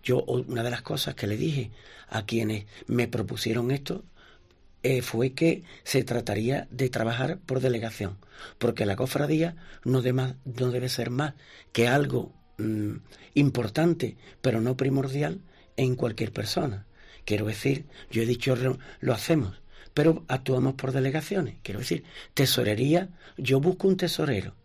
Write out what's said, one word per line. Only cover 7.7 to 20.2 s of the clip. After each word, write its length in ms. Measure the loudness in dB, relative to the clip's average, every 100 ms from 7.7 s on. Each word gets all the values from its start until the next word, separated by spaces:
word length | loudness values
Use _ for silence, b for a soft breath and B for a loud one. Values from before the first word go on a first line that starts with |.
| 0 -2 -4 -6 -6 B B B B
porque 260 | 0 2 0
la 100 | 0
cofradía 600 | 0 0 2 2 2 -2 B B
no 180 | 0 2
dema-, 360 | 4 2 0 -6 -12
no 260 | -2 0
debe 160 | 0 -2
ser 220 | -2 -2
más 240 | -2 -4 -6 B B B
que 160 | 2 4
algo, 420 | 4 2 -2 -4 -12 _ -6
mm, 360 | -4 -2 -2 -6 B B B
importante, 840 | 2 2 2 -2 2 2 2 -2 -6 B B
pero 200 | 0 2
no 160 | 0 0
primordial 640 | 0 0 0 -2 -2 -4 -12 b b 0
en 200 | 0 2
cualquier 360 | 0 -2 -4
persona. 540 | -2 -2 0 -2 -4 -10 B B B -2
Quiero 200 | 0 0
decir, 380 | -2 0 0 -4 B B
yo 120 | -2
he 40 | 0
dicho, 300 | 0 2 2
re-, 220 | 2 -2 B B
lo 120 | -2
hacemos, 480 | -2 2 2 2 -6 -18 B B
pero 300 | 2 4 4